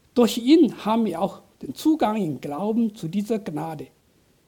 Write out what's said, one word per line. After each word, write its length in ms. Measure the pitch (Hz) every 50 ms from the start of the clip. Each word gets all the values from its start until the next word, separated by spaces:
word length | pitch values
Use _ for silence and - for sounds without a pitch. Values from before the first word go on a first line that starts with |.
| _ _ -
Durch 240 | - 240 214 214 247
ihn 480 | 226 247 311 339 320 208 - - -
haben 200 | 208 220 233 226
wir 160 | 208 160 160
auch 200 | 185 185 - - - _ _ -
den 140 | - - 262
Zugang 420 | - - 311 311 302 - 214 214 220
im 220 | 196 160 143 127
Glauben 560 | - 147 143 147 190 214 226 233 233 220 208
zu 120 | - - 160
dieser 320 | 165 202 202 208 226 220
Gnade, 480 | 208 - 160 147 156 165 160 147 131 - _ _ _ _ _ _ _ _ _ _ _